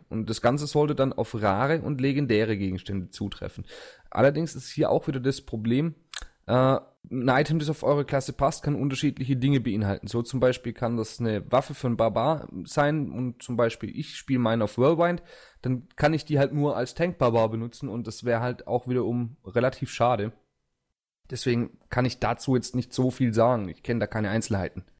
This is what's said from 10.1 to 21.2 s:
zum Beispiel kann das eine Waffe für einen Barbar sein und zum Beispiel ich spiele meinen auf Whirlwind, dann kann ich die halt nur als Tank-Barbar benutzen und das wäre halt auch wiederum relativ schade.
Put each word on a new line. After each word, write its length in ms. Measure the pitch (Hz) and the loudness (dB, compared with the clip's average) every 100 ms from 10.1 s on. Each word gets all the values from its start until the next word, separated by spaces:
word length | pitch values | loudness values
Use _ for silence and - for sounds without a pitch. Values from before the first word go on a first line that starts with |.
| 120 | -4
zum 180 | 117 131 | -2 2
Beispiel 320 | 127 127 123 | 2 2 -4
kann 240 | - 117 117 | -4 -2 -2
das 240 | 110 - | -4 -4
eine 320 | 117 104 - | -2 -2 0
Waffe 220 | 123 - | 0 0
für 140 | 143 123 | -2 0
einen 100 | 113 | 2
Barbar 500 | 113 113 135 156 - 92 | 2 2 2 0 -4 -12
sein 480 | - 151 147 156 135 | -4 0 2 2 -2
und 320 | 117 127 - | -4 -6 -6
zum 140 | - 117 | -4 0
Beispiel 340 | 117 - 107 | 0 0 -8
ich 220 | - - - | -8 -10 -8
spiele 240 | - 127 | -2 2
meinen 220 | 113 117 | 2 2
auf 160 | 104 - | 0 2
Whirlwind, 440 | 135 165 170 123 - - - _ | 4 4 2 0 -8 -20 -20 _
dann 260 | 127 127 - - | -4 -4 -6 0
kann 160 | 147 | 2
ich 100 | 156 | 2
die 160 | - 143 | 0 2
halt 140 | 139 | 2
nur 240 | 151 147 104 | 2 0 0
als 180 | 127 - | -4 -2
Tank-Barbar 540 | 175 175 123 117 110 | -2 2 2 4 2
benutzen 400 | 113 113 - 139 | 0 -6 -8 -8
und 180 | 117 110 | -6 -8
das 160 | - | -6
wäre 160 | 120 113 | -2 0
halt 280 | 123 127 - | 0 -4 -2
auch 200 | 120 127 | -2 0
wiederum 480 | 123 107 123 117 - 95 | 0 0 -2 -4 -8 -4
relativ 460 | 120 127 - 131 | 2 2 0 -6
schade. 400 | - 120 117 107 - _ _ _ _ _ _ _ _ | 2 2 2 -2 -6 _ _ _ _ _ _ _ _